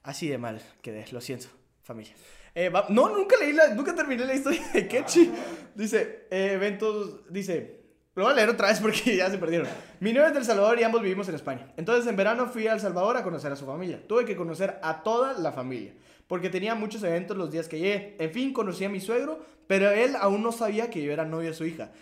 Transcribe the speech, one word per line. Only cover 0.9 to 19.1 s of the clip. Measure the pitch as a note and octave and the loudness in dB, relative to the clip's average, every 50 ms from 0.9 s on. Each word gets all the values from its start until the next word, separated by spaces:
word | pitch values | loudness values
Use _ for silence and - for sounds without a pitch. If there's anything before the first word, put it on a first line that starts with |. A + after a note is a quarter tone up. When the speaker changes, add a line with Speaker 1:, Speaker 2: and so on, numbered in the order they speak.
| G#2+ A2 A2 - | -12 -12 -12 -12
Speaker 1:
Lo | B2 A#2 | -14 -12
siento, | - - C3 A2+ - - - _ _ _ _ _ _ | -10 -10 -10 -10 -12 -18 -20 _ _ _ _ _ _
familia. | - A#2 A2 G#2+ - - - - - - - - - _ | -18 -16 -16 -16 -20 -20 -20 -20 -20 -20 -20 -20 -12 _
Eh, | E3+ F3+ F3+ | -2 -2 2
va-, | E3+ F#3+ G3 - | 2 2 2 4
no, | G#3 A#3 D4+ G#4+ G#4+ | 4 4 4 4 4
nunca | G4+ G4 G4 B4+ A4+ | 0 4 4 4 4
leí | D4+ D4 D4 | 6 2 6
la, | D#4+ D#4 C#4 G#3 | 6 6 6 6
nunca | A#3 C#4+ G4+ F4 | 0 -2 -2 -2
terminé | D#4+ D4+ C#4+ B3+ A3+ B3+ | -2 -2 -2 -2 -2 -2
la | C4+ C4 | -2 -2
historia | C4+ C4+ C4+ E4 D#4+ - - - | 0 0 0 -2 -2 -2 0 0
de | A#3+ F#3 | 0 0
Kechi. | - A#3 C4+ C#4+ - - F4 E4 - - | 0 -2 -2 -2 4 8 8 8 8 6
Speaker 2:
Ah. | - - - - - - - - | -2 -8 -10 -10 -12 -14 -16 -8
Speaker 1:
Dice, | G3+ A3 G#3 A3 G#3 - - - - - - | -6 -4 0 0 0 0 -2 -6 -14 -8 -4
eh, | F#3 F#3+ F#3+ G3 G3 | -2 0 0 0 0
eventos, | F#3+ G3 G#3 G3 G3 A3 G#3+ G#3 G#3 G3+ F#3 - - - - | 0 0 -2 -2 -2 -2 -2 -2 -2 -6 -8 -10 -14 -16 -8
dice, | E3+ G3+ F#3 F#3 E3+ D3 A2+ - - - - _ _ _ _ _ _ | -8 -6 -4 -2 -4 -4 -4 -8 -16 -20 -20 _ _ _ _ _ _
lo | F3+ G3 | 0 2
voy | B3 C#4+ | 4 6
a | |
leer | B3 G#3+ A3 | 6 6 4
otra | A3+ A3+ G3+ | 4 4 4
vez | G3 A3 F3+ | 4 4 4
porque | G#3+ G#3+ G#3+ - | 2 0 0 2
<laughs> | - B3 G#3 | 2 2 2
ya | F3+ F#3 F#3 | 4 2 0
se | G3+ | 0
perdieron. | F3+ F3 D#3+ E3+ E3+ C#3 B2 - - - - - - | -2 -2 0 0 0 -2 -2 -6 -10 -14 -18 -10 -4
"Mi | F3+ A3 A#3 | -2 2 4
novia | C#4 D4+ | 6 4
es | E4 C#4+ | 6 4
de | C#4 | 2
El | A#3+ | 0
Salvador | A3 A3 G3 G3+ A3 A#3 A3+ | 2 2 4 6 4 6 4
y | A3+ | 4
ambos | A3+ A3+ A3+ | 2 2 2
vivimos | G3+ F#3+ F#3+ G3 G3 F#3+ | 0 0 -2 -2 -4 -6
en | D#3+ | -6
España. | C3+ - C#3+ C3 B2 - - - | -6 -6 -8 -8 -8 -12 -14 -12
Entonces, | E3 E3 G#3+ A#3+ B3 A#3+ | -8 0 2 2 2 2
en | A#3 G#3 | 0 0
verano | F#3+ G3 G#3+ A#3 B3 B3 | 2 2 2 2 0 -2
fui | A#3 A#3+ A3+ G#3+ | -2 -2 -2 0
a | A3 A3 | 0 0
El | G3+ | 0
Salvador | G3+ F#3+ F3 F3 F#3+ A3 B3+ | 0 -2 0 0 0 2 0
a | A#3+ G3 | 0 -2
conocer | F#3 E3+ C#3 C#3 C#3+ | -4 -6 -4 -6 -6
a | C#3 | -8
su | C3+ C#3 | -6 -8
familia. | C3+ C#3 E3 F#3 F3 C3+ - - | -10 -8 -6 -6 -8 -8 -10 -6
Tuve | - G#3 B3 A#3 | 0 2 2 2
que | G#3 G3 | 2 -2
conocer | E3+ E3+ E3 D#3+ E3 G3 F#3+ - - - | -4 -4 -6 -2 -2 -2 -2 -2 -4 -4
a | D#3+ D#3 - - | -4 -4 -2 -2
toda | G#3+ A3+ A#3+ C4 C4+ C4 | 0 2 2 2 0 -2
la | G3+ D#3+ D3 | -2 -4 -4
familia, | C3+ C3 B2 B2+ C3 A2+ G2+ - - - _ _ - _ _ | -4 -4 -6 -6 -8 -8 -10 -12 -16 -20 _ _ -20 _ _
porque | _ F3+ F3+ F3 F3+ | _ -6 -4 -4 -4
tenía | - G#3+ G3 A3 A3+ | -4 -4 -2 -2 -4
muchos | G#3+ G#3+ G#3 G#3+ G#3+ G#3 | -4 -4 -8 -8 -4 -4
eventos | E3+ E3 F3 F3+ F#3 G3+ | -2 -2 -2 -4 -4 -6
los | F#3+ F3 D#3 | -6 -6 -4
días | D#3 E3 D#3+ | -4 -6 -6
que | E3 D#3+ D#3 | -6 -6 -2
llegué. | F3 G3+ G#3 F#3+ G3 - - - | -2 -2 -2 -2 -6 -10 -8 -6
En | D#3+ D#3+ | -6 -4
fin, | D#3+ A#3+ C4 C4+ C4 | -2 -4 -4 -2 -2
conocí | B3 G#3 F#3+ F3 - F#3+ | -2 -4 -4 -4 -4 -4
a | G3+ | -4
mi | G3+ F#3 | -4 -6
suegro, | F#3+ G#3+ | -4 -2